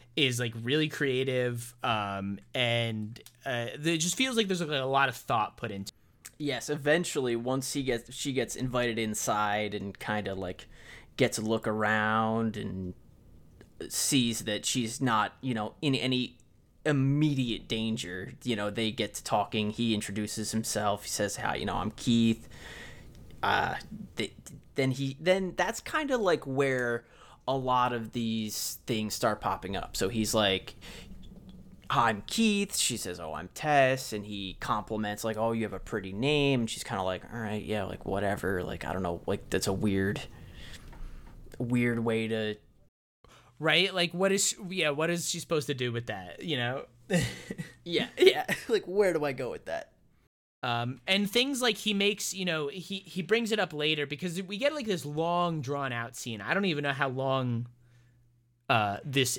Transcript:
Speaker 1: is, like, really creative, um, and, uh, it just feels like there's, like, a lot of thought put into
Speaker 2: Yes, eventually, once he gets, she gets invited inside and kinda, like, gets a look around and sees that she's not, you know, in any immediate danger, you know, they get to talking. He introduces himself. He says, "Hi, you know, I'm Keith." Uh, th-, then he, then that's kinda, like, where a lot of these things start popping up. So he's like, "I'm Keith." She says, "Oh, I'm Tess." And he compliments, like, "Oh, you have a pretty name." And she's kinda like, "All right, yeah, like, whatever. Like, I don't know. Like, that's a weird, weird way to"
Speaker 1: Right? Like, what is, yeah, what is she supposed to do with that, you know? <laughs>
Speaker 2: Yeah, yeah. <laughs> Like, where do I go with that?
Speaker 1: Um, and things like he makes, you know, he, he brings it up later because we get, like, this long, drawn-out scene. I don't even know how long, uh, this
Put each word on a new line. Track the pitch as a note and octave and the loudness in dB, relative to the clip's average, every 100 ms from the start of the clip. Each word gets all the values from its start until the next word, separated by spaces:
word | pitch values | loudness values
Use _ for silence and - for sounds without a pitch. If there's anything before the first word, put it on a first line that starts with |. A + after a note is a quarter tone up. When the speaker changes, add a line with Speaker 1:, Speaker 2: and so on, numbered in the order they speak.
| - - | -8 2
Speaker 1:
is, | C3+ B2 | 2 2
like, | A#2+ A2+ | -2 -4
really | A#2 D3+ D#3 | 0 2 2
creative, | - C#3+ B2+ C3+ B2+ B2 A#2+ - - | 0 0 2 2 2 0 -2 -8 -4
um, | B2+ A2 G2+ G2 G2 G2+ - | 0 0 0 -4 -4 -6 -6
and, | C3 A#2+ A#2 A2+ A2 G#2+ A2+ - - - | 0 2 2 0 -2 -6 -10 -16 -12 -6
uh, | A#2+ A#2 D3 | -4 -4 -4
it | D3+ E3+ | 0 0
just | E3+ - | 0 2
feels | C4 A#3 | 2 2
like | G3 | 2
there's, | F3+ | 0
like, | D#3+ | 0
a | D3 C3 | 0 2
lot | C3+ C3+ | 4 4
of | B2 | 0
thought | - A#2+ G#2 - | 0 0 0 -2
put | A#2 | -8
into | G2 G2 - - _ - - | -6 -8 -12 -20 _ -20 -6
Speaker 2:
Yes, | D3 B2 - | -4 -2 -2
eventually, | D3 D3 D#3+ F3 D3+ B2 A#2 | 0 4 4 4 0 0 0
once | A#2+ C3+ C3+ | 0 0 0
he | C#3+ | -2
gets, | B2+ A#2 - | 0 0 -2
she | - C#3+ | -6 -2
gets | C3 A#2 - | 0 0 -2
invited | B2+ B2 A#2+ A2+ | 0 2 2 2
inside | A2 G#2+ - G#2 G#2 G#2 G#2+ | 0 0 0 2 4 2 0
and | G2+ G2 - | -2 -6 -8
kinda, | - G#2+ G2 F#2+ | -2 -2 0 -4
like, | F#2 F#2 - - - - - - | -4 -6 -12 -20 -18 -18 -16 2
gets | B2+ - | 2 2
a | |
look | A2 A2+ A2+ | 0 2 2
around | G#2+ G#2+ G#2+ G#2+ A2 A2 A2+ A2+ G#2 | 0 2 4 4 4 4 2 0 -2
and | G#2 F#2 F2+ - - - - - - - - - - | -6 -6 -6 -8 -16 -20 -20 -20 -20 -20 -20 -14 -6
sees | - - C#3 A#2 A2+ | -2 2 4 4 0
that | G2 G#2 - | -2 -2 0
she's | C3 A2+ A#2 | 0 -2 0
not, | C3 A2 G2+ - | 2 4 2 -2
you | C3 | -4
know, | A2 G#2+ - | -2 -2 -2
in | D3+ C3 | 0 2
any | B2 B2+ B2 - - _ _ _ D#3 | 2 0 -2 -6 -20 _ _ _ 0
immediate | C#3+ C3+ C#3+ D3+ C3+ B2 G2+ - | 2 4 4 4 4 0 -2 -2
danger, | A2 A2 A2+ F2+ F2+ G2+ - | 0 0 -2 -4 -6 -8 -8
you | B2 G#2+ | -2 0
know, | G#2 | 0
they | G2+ A2 | 0 -2
get | G#2+ G#2 | 0 -2
to | - | -4
talking. | - A2 G2+ A2 G#2 | 0 0 2 0 0
He | G#2 A#2+ | 0 2
introduces | G#2 - G#2 G#2 - G#2+ | 2 0 -4 -4 -4 -2
himself. | A2 G#2+ G#2 G#2 G2+ | -2 -2 0 0 -2
He | - | -4
says, | - G#2 - | -2 -2 -2
"Hi, | - - | -4 -2
you | F#2+ | -2
know, | F2+ | -2
I'm | G2+ | -4
Keith." | - - A#2 A2+ A2+ - - - - - - - - - - | -2 2 6 6 4 -2 -16 -14 -14 -14 -16 -18 -18 -18 -2
Uh, | - G2 - - - - - - | 2 2 2 -4 -10 -12 -10 -6
th-, | G#2+ - - - - - | -6 -8 -16 -18 -8 0
then | C3 | 0
he, | C3 C3+ C3+ | 0 -4 -2
then | E3 F#3+ F#3 D3+ | 2 2 2 0
that's | F3+ A3+ | -2 -2
kinda, | - D#4 C#4+ B3+ | -4 -2 0 2
like, | G3 D3+ C#3+ | 4 2 2
where | C3 C#3 C3 A#2+ A#2 - - - - - | 2 2 2 0 -2 -6 -18 -20 -10 -2
a | C3+ | 0
lot | B2+ B2+ B2 | 4 4 4
of | A#2+ A2 | 2 -2
these | A#2+ A2+ A2 G#2+ - - - - | -2 0 0 -2 -4 -6 -6 -2
things | A2+ G#2+ | -2 0
start | - A#2 G#2 | 0 0 2
popping | A#2 G2 F#2 F#2+ | -2 -2 -4 -6
up. | - - | -6 -2
So | G2 | 0
he's | A#2 G#2+ | 0 2
like, | A2 G2+ F#2+ - - - - - - - - - - - - - | 4 6 4 0 -14 -16 -16 -14 -14 -14 -16 -18 -18 -18 -20 -2
"I'm | A#3+ A#3 G#3 - | 2 4 2 -2
Keith." | - A3+ G3+ G3+ - | 2 4 4 0 0
She | - A#2 | 0 0
says, | F#2+ F2 | -4 -6
"Oh, | D#2+ | -8
I'm | D2+ F2 | -8 -10
Tess." | - D#3 D3 C3 C3 - | -6 2 6 6 4 -2
And | G#2+ G#2 | -6 -6
he | G2+ F#2+ F2 | -6 -6 -6
compliments, | - A2 G2+ G#2+ G#2 G#2 | -2 -2 0 -2 -2 -2
like, | A2+ G#2+ | -2 0
"Oh, | A2+ | 0
you | A2+ | 0
have | G#2+ | -2
a | F#2 | -4
pretty | - A2 F#2+ | -6 -6 -4
name." | G2 C3+ D3+ C#3+ C3 | -2 2 4 4 2
And | A2+ | 0
she's | - | -4
kinda | - G#2 | -4 -2
like, | F#2 F#2 F#2+ | 0 -2 -6
"All | A#2 | -6
right, | A2 G#2+ | -4 -4
yeah, | - G#2+ | -2 -2
like, | G2 G2 - | -2 -4 -2
whatever. | G2 G2+ G2+ F2+ F#2 | 0 0 0 0 0
Like, | F2 E2+ - | -2 -4 -4
I | |
don't | F2+ | -2
know. | F2+ E2+ - | -2 -2 -2
Like, | G2+ - | -4 0
that's | F#2+ G#2 | -2 0
a | |
weird, | F#2+ G#2+ G2 G2 - - - - - - - - - - - - - - - | 0 2 2 2 0 -6 -14 -16 -14 -14 -14 -14 -12 -12 -12 -16 -18 -16 -6
weird | A#2+ B2 A#2+ A#2 | 0 4 4 2
way | A#2 A2+ A2 | 2 2 2
to" | A2 G#2+ G#2+ - _ - _ _ _ - - - _ | 0 -2 -4 -10 _ -20 _ _ _ -20 -20 -20 _
Speaker 1:
Right? | D#3 D#3 F#3 | 4 4 4
Like, | F#3 F3 | 2 0
what | F3 F#3+ | 2 2
is, | F#3+ - - F#3 | 4 2 -2 -6
yeah, | F#3 D#3 | 0 0
what | C#3+ E3 | 2 2
is | F3 E3 | 2 0
she | F3 | -4
supposed | - D#3+ C3+ | 0 -2 0
to | |
do | C3+ B2 | -2 -2
with | A#2 A#2 | -2 -4
that, | G2+ F2+ - | -8 -10 -10
you | F3 C3+ | -4 -2
know? | A#2+ C3+ - _ - | -2 -4 -8 _ 0
<laughs> | F3 A#2+ - - - - - - | 2 2 -4 -12 -12 -12 -12 -2
Speaker 2:
Yeah, | E3 A#2+ - | 0 0 6
yeah. | - D3 D3+ - | 6 6 0 -4
<laughs> | - | 0
Like, | G#3+ - | 0 0
where | F#3+ G3 | 4 4
do | D#3 D3 | 4 0
I | |
go | C3+ B2 | -2 -4
with | D#2+ - | -6 -6
that? | D#2+ - _ _ _ _ _ _ _ | -6 -8 _ _ _ _ _ _ _
Speaker 1:
Um, | B2+ A#2 A#2+ C#3 - | -2 0 -2 -4 0
and | G3 G3+ | 2 4
things | A#3+ C4 C4+ | 2 2 2
like | B3 G#3 | 0 0
he | G#3+ | -2
makes, | G3+ G3+ G#3 - | 2 2 0 -4
you | F#3 F3+ | -4 -2
know, | D#3+ C#3+ | -2 -2
he, | F#3 F3 G3 | -6 -8 -10
he | - F3+ | -8 -6
brings | F3 A3+ A3+ | 0 2 2
it | G#3+ | 0
up | F3+ | 0
later | D3+ D3+ D3+ C#3+ | 0 0 0 -2
because | C#3+ F3+ E3+ | -4 -4 -4
we | F#3 G3+ | -6 -2
get, | C#4 | -2
like, | D4+ G#3+ | 0 -2
this | F3+ C#3+ | -2 -2
long, | D3 E3 F3 F3 D#3+ | -2 2 2 2 0
drawn-out | C3 C#3+ C3+ A#2+ A#2+ - | -2 -4 -2 -4 -6 -8
scene. | B2 A2 | -8 -6
I | G2+ | 0
don't | F3 G3+ | 2 2
even | D3 | 0
know | C#3+ | 0
how | C3+ C#3+ | 0 0
long, | C3 C3+ C3 B2+ A#2 A#2+ - _ - - _ _ _ _ _ - | 0 0 2 2 0 -2 -10 _ -20 -20 _ _ _ _ _ 0
uh, | A#2 G#2 G2+ D3 | 2 2 -2 -2
this | C3+ B2+ | 2 2